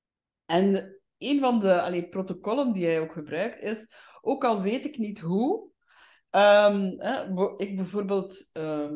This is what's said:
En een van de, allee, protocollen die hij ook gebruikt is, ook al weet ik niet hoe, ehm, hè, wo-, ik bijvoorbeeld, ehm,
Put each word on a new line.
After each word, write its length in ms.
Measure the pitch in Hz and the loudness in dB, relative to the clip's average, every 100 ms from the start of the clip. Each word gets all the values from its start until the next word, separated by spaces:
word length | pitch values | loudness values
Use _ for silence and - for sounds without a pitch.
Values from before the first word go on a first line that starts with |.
| _ _ _ _ | _ _ _ _
En 540 | - 170 196 190 190 - _ _ | -2 2 4 2 -2 -14 _ _
een 220 | 220 285 | -2 0
van 200 | 262 240 | 2 2
de, 220 | 196 180 | 4 2
allee, 260 | 175 180 175 | 2 -4 -4
protocollen 640 | 190 185 180 208 247 262 | -6 -6 -6 -4 -2 0
die 120 | 190 170 | 0 0
hij 140 | 160 | 0
ook 120 | 160 | -2
gebruikt 480 | 175 151 156 220 - | -8 -8 -4 -4 -6
is, 340 | 208 226 - - - - | -8 -8 -10 -20 -20 -8
ook 240 | - 277 | -4 0
al 180 | 247 214 | 0 0
weet 220 | 190 254 | -2 -2
ik 140 | 294 - | -4 -6
niet 220 | 214 208 | -8 -6
hoe, 480 | 165 190 262 440 - _ _ _ - _ _ | -2 0 0 -2 -6 _ _ _ -20 _ _
ehm, 600 | 190 208 208 208 202 190 185 | 4 8 8 6 4 -2 -4
hè, 360 | 202 269 - | -4 -4 -4
wo-, 220 | 185 202 - | -2 -2 -2
ik 200 | 202 190 | -6 -4
bijvoorbeeld, 760 | 185 208 196 196 190 - - | -4 -4 -2 -2 -4 -10 -14
ehm, 420 | - 156 151 147 | -10 -6 -4 -4